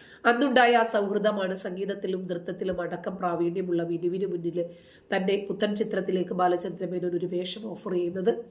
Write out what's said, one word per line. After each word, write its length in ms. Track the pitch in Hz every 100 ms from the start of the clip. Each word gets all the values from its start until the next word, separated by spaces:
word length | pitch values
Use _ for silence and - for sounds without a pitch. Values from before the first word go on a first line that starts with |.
| - -
അന്നുണ്ടായ 480 | 233 240 277 247 240
ആ 80 | 240
സൗഹൃദമാണ് 720 | 226 214 196 202 208 196 185
സംഗീതത്തിലും 680 | 185 202 180 196 196 190 185 180
നൃത്തത്തിലും 540 | 170 175 180 190 180
അടക്കം 340 | 170 175 196 185
പ്രാവീണ്യമുള്ള 680 | 180 170 170 180 180 170
മിനുവിന് 440 | 170 170 175 185 190
മുന്നിൽ 320 | 175 170 170 170 - - - -
തൻ്റെ 240 | 196 185 196
പുത്തൻ 260 | - - 208
ചിത്രത്തിലേക്ക് 600 | 208 220 190 185 185 175
ബാലചന്ദ്ര 520 | 180 180 175 190 - 180
മേനോൻ 280 | 180 175 175
ഒരു 120 | 175
വേഷം 300 | 180 180 208 220
ഓഫർ 280 | 175 208
ചെയ്യുന്നത്. 380 | 180 175 185 185 - -